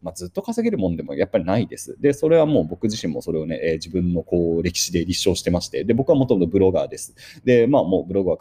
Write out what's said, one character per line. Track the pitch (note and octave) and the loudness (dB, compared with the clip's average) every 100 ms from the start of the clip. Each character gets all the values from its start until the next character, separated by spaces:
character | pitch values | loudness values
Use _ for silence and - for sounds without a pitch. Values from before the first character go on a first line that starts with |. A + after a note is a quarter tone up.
ま | E2+ | -14
あ、 | |
ず | - F2+ | -12 -10
っ | |
と | - | -8
稼 | G#3+ A#3 | -6 -2
げ | A3+ | -2
る | F#3 | 0
も | F#2 | -2
ん | D#2+ | -2
で | |
も | D2 C#2 | -6 -4
や | C#2 | 0
っ | |
ぱ | - | 0
り | E2 | 0
な | G#2+ | -2
い | G2+ | -2
で | - | -8
す。 | - - | -14 0
で、 | C#3 | 0
そ | C#3 D#3 | 2 4
れ | E3 | 4
は | D#3 | 6
も | C#3 | 2
う | D#2+ | 0
僕 | F2 | -2
自 | A2 G#2+ F2+ | -4 -2 -4
身 | |
も | C2 | -4
そ | - | -4
れ | D#2+ | -4
を | D#2 | -4
ね、 | D2+ | -4
え | E2 | -2
ー、 | |
自 | D#2+ E2 | -2 -4
分 | F2+ F2 | -2 0
の | E2+ | -2
こ | - F2 E2+ E2 | 0 0 2 0
う、 | |
歴 | F2 - | -2 -2
史 | - | -2
で | F2 | -2
立 | E2 F2 | -2 0
証 | G2 | 0
し | F2 | 0
て | - | 0
ま | F2 | -2
し | - | -2
て、 | - | -6
で、 | F#2+ A#2 | -2 0
僕 | C3+ | 2
は | D3 | 2
も | B2+ | 2
と | G#2 | 2
も | F2 | 2
と | |
ブ | G2 | 4
ロ | F#2+ | 2
ガ | E2+ C#2 | 2 -4
ー | |
で | - | -10
す。 | - _ - - B2+ | -16 _ -20 -6 2
で、 | A#2+ A#2 | 4 6
ま | C#3+ | 4
あ、 | E2+ | 2
も | F#2 | 0
う | D#2+ | 0
ブ | F#2+ | -2
ロ | F2+ | 0
グ | |
は | D#2 | -2